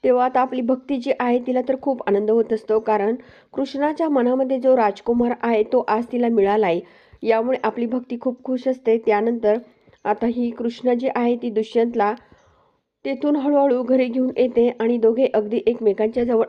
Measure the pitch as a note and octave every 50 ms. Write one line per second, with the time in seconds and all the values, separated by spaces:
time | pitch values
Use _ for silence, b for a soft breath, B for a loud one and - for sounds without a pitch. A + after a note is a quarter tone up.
0 | - B3+ B3 B3 B3 B3+ B3+ B3+ B3+ C4 B3+ B3+ A#3+ A#3 C4 B3+ - - C#4+ B3
1 | A#3+ C#4 - - B3 B3 A#3+ B3 B3 B3+ B3 B3+ B3+ C4 C4 C4 - C#4+ C4 B3
2 | - - G3+ G3+ G#3+ G#3+ A3 A#3 A3 G#3+ A3+ A3 - - G#3+ A3 A3 A3+ G#3+ G#3
3 | G3 G#3+ A#3 B3+ B B B B B B - - C#4 C4+ - C4+ D4 D4+ D4+ D4+
4 | E4 D#4 D4 C4 A#3+ B3 B3+ C4 C4+ B3+ C4+ B3+ B3 C4 C4 A#3+ A3 G#3 G3 -
5 | - A3+ A#3+ A#3+ A#3+ A#3+ A#3+ - - A#3 A3+ G#3+ G#3+ G#3+ - B3 - - - -
6 | A#3 - - A#3+ A#3+ A#3 A#3 G#3+ G3 G3 G3+ A3 G#3+ F3+ E3 F3 B B B B
7 | B B B B - A3 A3+ A3+ A3+ B3 C4 B3+ - A3 A3 A#3+ A#3+ A3+ B3 B3
8 | B3 _ B3 A#3+ - C4 B3 - _ - B3+ B3 B3+ C4 C4 C4 _ A#3 A3 A3+
9 | A#3 - G#3 G#3 A3 A#3 A#3+ A#3 A3 G#3 G#3+ B3 B3 b b b b b b b
10 | b - G#3 G#3 A3+ A#3 A#3+ B3 A#3+ A#3+ A#3 - A3+ A#3+ A#3 - - B3 B3 A#3+
11 | C4 C4 - B3 A#3+ A#3+ B3 A#3+ A#3+ A#3+ G#3 G#3+ A3 - - A#3 A#3 A#3+ A#3 A#3
12 | G3+ G#3 A3 A#3 b b b b b b b b b b b b b _ _ _
13 | _ C4+ C#4 C4+ D4 D4 D4 D4 C4 D4 D4 C#4 C#4 C#4 A#3+ B3+ B3 A#3+ B3+ C4
14 | B3+ B3 A#3 C4 B3+ B3+ B3+ - B3 B3+ B3 A#3+ A#3 A#3+ A#3+ - A3+ A3+ A#3+ A#3+
15 | A3 A3+ A3+ A#3+ C4+ - - A3 G#3 G#3 A#3 A3+ - A3 A#3+ A#3+ A3 G#3 G3 G#3+
16 | G#3+ A3 A#3 B3 A#3+ A#3+ A#3+ A3+ A3